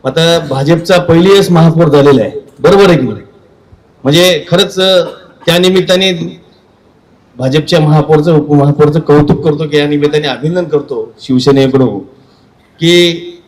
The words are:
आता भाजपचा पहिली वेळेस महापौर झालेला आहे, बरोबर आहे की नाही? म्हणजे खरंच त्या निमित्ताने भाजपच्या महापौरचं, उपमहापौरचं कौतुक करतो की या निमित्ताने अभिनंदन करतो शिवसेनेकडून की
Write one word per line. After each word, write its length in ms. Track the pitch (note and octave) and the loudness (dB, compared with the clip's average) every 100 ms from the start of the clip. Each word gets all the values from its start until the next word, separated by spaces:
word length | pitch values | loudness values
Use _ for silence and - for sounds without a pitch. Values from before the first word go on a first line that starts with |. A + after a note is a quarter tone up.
आता 360 | C3+ D#3+ E3 E3+ D3+ | -6 -2 0 -2 -2
भाजपचा 480 | C3+ C#3+ E3 F3+ F3+ | -4 0 -2 0 0
पहिली 300 | F3 E3 F#3 | 2 2 4
वेळेस 220 | G3 F#3 | 2 2
महापौर 380 | E3+ E3 E3 E3 | 2 2 2 2
झालेला 320 | C#3+ C#3+ C3 | 4 4 2
आहे, 180 | G#2 - - - | 0 -8 -18 -2
बरोबर 300 | D#3 G3 F#3+ | 2 4 4
आहे 80 | E3 | 2
की 100 | B2 | -2
नाही? 140 | G#2 - _ _ _ _ - _ _ | -8 -16 _ _ _ _ -20 _ _
म्हणजे 420 | C3 D#3 F3+ B3 - | -2 0 0 -2 -2
खरंच 260 | F3 F#3 F#3 F#3+ F#3 D#3+ - - _ - | -2 -2 -2 0 0 -2 -10 -20 _ -2
त्या 120 | F3 | 0
निमित्ताने 540 | F#3 F#3 F3 F#3 F#3+ E3+ - - _ _ _ _ _ _ _ _ _ - | 2 0 0 -2 -2 -4 -10 -14 _ _ _ _ _ _ _ _ _ -8
भाजपच्या 440 | C3 D3+ D3 E3+ | -4 -4 0 0
महापौरचं, 580 | D3+ D3+ D3 D3+ D#3+ D#3 | 2 0 2 0 2 0
उपमहापौरचं 600 | D3 C#3+ C#3 C#3+ D3 D#3+ | 0 0 0 2 0 0
कौतुक 440 | - D3 D3 - E3 | 2 2 2 0 -2
करतो 220 | D3 D#3 | -4 -4
की 100 | D3 | -2
या 100 | D3 | -2
निमित्ताने 400 | D3 D3 D3+ D#3 | -2 -2 -2 -4
अभिनंदन 400 | B2 D3+ F3+ E3+ | -6 -4 -4 -4
करतो 400 | D3 C3+ A#2 A2 - | -6 -6 -10 -10 -16
शिवसेनेकडून 760 | - B2+ C3 C#3 C3+ C3 B2 G2 - _ _ _ _ _ _ _ | -4 -2 2 2 2 0 0 -4 -14 _ _ _ _ _ _ _
की 540 | E3 F3 F3 E3+ - - | 0 2 0 -4 -12 -20